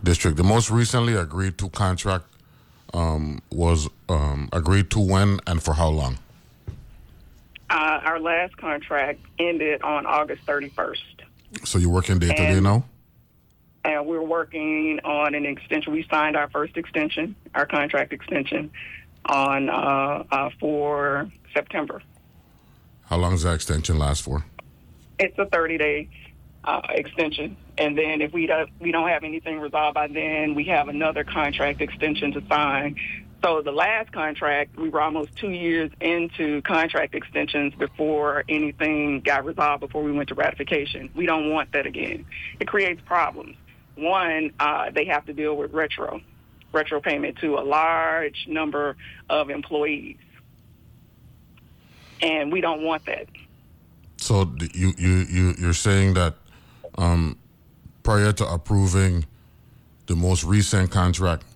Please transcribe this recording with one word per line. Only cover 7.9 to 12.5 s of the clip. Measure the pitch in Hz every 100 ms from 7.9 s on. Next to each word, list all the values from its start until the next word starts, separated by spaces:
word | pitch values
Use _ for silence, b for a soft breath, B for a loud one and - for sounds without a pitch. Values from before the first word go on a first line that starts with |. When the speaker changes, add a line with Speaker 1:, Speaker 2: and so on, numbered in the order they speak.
| 151
Speaker 2:
our | 156 165
last | 160 165 180 -
contract | 170 147 143 147 139 139 - -
ended | 170 165 156 147
on | - 151 -
August | 147 151 - -
thirty-first. | 143 139 - - - - - - - - -
Speaker 1:
So | - 95
you're | 87
working | 90 90 92
day | 85
to |
day | 82
Speaker 2:
And | 87